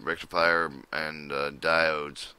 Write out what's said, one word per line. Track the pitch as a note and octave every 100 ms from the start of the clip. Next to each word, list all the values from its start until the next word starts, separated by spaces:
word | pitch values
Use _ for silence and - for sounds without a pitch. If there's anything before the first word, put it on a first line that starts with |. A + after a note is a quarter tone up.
rectifier | B1 E2 - F2 E2+ E2+ E2 C#2 -
and, | D2+ D#2 D#2 D2
uh, | C#2 C#2+
diodes. | C#2+ D#2+ E2 D#2+ D#2 D2 C#2+ -